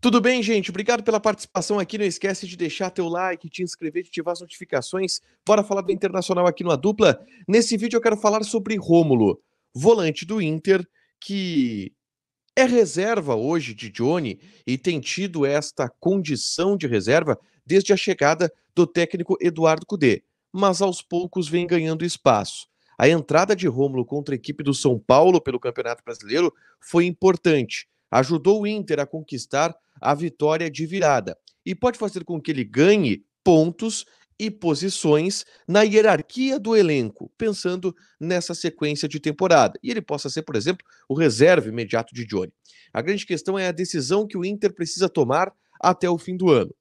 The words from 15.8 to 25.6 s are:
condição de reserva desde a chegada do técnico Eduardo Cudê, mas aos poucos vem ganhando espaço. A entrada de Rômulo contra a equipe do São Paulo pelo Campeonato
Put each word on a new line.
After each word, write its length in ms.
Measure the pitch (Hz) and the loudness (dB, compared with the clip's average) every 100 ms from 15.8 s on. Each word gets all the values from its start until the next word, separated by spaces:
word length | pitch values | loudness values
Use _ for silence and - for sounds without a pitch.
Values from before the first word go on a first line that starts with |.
| 127 | -6
condição 880 | _ - 196 156 131 - - 180 202 | _ -2 -2 -2 -6 -6 -4 -2 -2
de 100 | 156 | 0
reserva 540 | 113 95 147 156 120 _ _ | -2 2 2 2 -4 _ _
desde 260 | _ 185 196 | _ 0 2
a 20 | 196 | 0
chegada 560 | - 180 147 160 175 _ _ | 0 0 2 2 -2 _ _
do 120 | - 170 | 0 2
técnico 520 | - 165 190 170 185 | 2 -2 -2 -4 -2
Eduardo 460 | 175 160 160 156 - | -2 2 2 2 -2
Cudê, 360 | 202 131 101 _ _ _ | 2 2 2 _ _ _
mas 300 | 185 196 180 | 0 0 2
aos 180 | 196 175 | -2 -2
poucos 480 | - 175 180 185 156 | -6 -6 -4 -6 -2
vem 180 | 170 175 | -2 0
ganhando 380 | 175 160 160 | -2 0 -4
espaço. 640 | 175 - - 110 - - - _ _ _ | -6 0 2 2 0 -10 -18 _ _ _
A 100 | 131 | 4
entrada 480 | 165 139 151 190 196 | 4 2 2 2 0
de 100 | 175 | -2
Rômulo 380 | 123 139 131 | -2 -2 -2
contra 300 | 120 143 143 | -6 -6 -6
a 20 | 135 | -8
equipe 260 | 123 147 | -8 -8
do 120 | 143 | -4
São 240 | 135 143 120 | 0 0 0
Paulo 420 | - 131 170 180 | 4 6 6 4
pelo 180 | 147 | 0
Campeonato 460 | 123 | -6